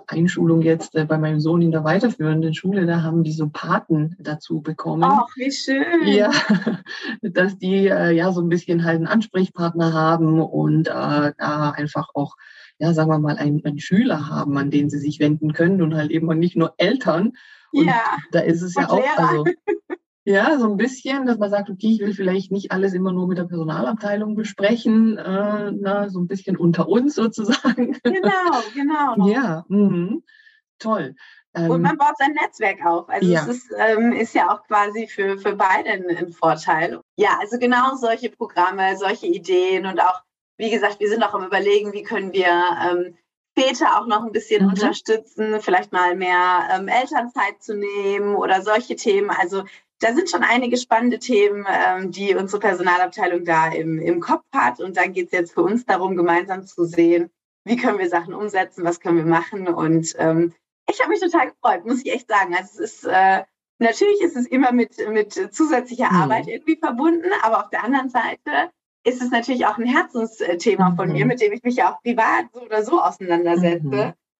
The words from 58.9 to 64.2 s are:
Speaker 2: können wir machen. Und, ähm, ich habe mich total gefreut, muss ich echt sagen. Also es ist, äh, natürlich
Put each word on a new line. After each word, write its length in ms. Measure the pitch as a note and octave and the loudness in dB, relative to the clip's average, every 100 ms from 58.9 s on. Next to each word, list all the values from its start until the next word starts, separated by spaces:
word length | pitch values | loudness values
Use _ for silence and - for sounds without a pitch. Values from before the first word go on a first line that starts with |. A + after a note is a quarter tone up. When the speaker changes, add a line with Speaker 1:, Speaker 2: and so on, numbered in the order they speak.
| E3+ | -2
Speaker 2:
können 180 | F3+ E3 | 0 2
wir 80 | D#3+ | 4
machen. 420 | E3+ - G3+ F#3 | 2 0 -6 -4
Und, 460 | - D#3+ D#3+ D#3+ - | -2 2 2 0 -2
ähm, 340 | D#3+ E3 E3+ - _ _ - | 0 2 0 -2 _ _ -6
ich 100 | G4 | -2
habe 80 | E4 | 0
mich 100 | G#4 | 0
total 300 | F4+ E4 C4+ | 0 0 0
gefreut, 340 | - A#3+ F3 G#3+ | 0 0 0 -2
muss 200 | B3 - | -4 -4
ich 80 | |
echt 160 | B3+ - | -6 0
sagen. 260 | G#3 F#3 F#3 | 0 0 -2
Also 260 | G3 - | -6 -8
es 120 | A3+ | -10
ist, 120 | - - | -8 -2
äh, 380 | F#3 F#3+ F#3+ F#3+ _ _ - | 2 4 2 -2 _ _ -2
natürlich 420 | B3 G#4+ G#4 G4+ | 0 2 2 4